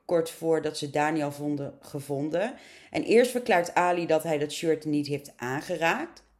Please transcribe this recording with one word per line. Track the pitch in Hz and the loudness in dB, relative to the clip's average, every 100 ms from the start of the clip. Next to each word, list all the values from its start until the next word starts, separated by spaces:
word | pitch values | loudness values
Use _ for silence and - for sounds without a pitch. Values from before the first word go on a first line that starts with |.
kort | - 170 165 | 0 0 0
voordat | - 165 160 147 151 | -4 0 0 0 -6
ze | 143 | -4
Daniel | 143 151 160 143 | 0 0 0 -2
vonden, | 143 147 143 139 - | -4 -4 -4 -6 -12
gevonden. | - 147 135 139 151 165 220 - - - - | -12 -12 -6 -4 -2 -2 -2 -6 -18 -20 -8
En | 160 | -6
eerst | - 220 247 | 6 6 6
verklaart | - - 185 175 | 2 2 2 4
Ali | - 180 175 165 | 2 2 2 2
dat | 156 | 0
hij | 165 151 | 2 -2
dat | 147 | -2
shirt | - 165 156 | -2 0 0
niet | 156 147 143 | 0 -2 -2
heeft | 143 - - | -6 -8 -10
aangeraakt. | 123 135 - 170 165 220 339 - _ _ | -6 -6 -4 0 0 0 -4 -12 _ _